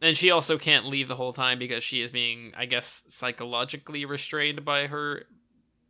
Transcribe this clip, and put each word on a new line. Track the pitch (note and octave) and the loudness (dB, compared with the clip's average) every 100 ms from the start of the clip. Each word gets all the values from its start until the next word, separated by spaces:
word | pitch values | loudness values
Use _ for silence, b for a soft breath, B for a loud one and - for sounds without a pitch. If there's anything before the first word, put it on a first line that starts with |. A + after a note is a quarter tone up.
and | D#3+ D3+ | 2 6
she | F3+ | 6
also | E3+ D3+ D#3 | 6 4 0
can't | D#3 C#3+ A#2+ | 6 4 4
leave | C#3 B2+ | -2 -2
the | B2+ | -2
whole | B2+ | -4
time | B2 B2+ B2+ | 0 0 0
because | B2 A#2 | -2 -4
she | - C3 | -2 -4
is | A#2+ | -4
being, | B2+ A#2+ A#2 A#2 - | -2 -2 -4 -10 -8
I | B2 | 0
guess, | B2 - - - | 0 -2 -10 -14
psychologically | - B2 A#2+ A#2+ A#2+ B2+ C#3+ - D3+ C#3+ | -8 -6 -6 -4 -2 -2 -4 -10 -8 -6
restrained | C#3 - D3+ D3 D3 | -6 -4 -2 0 -2
by | C#3+ C#3+ C#3+ | 0 0 0
her | D3 D3 C#3+ - - _ _ _ _ _ | -4 -4 -6 -10 -20 _ _ _ _ _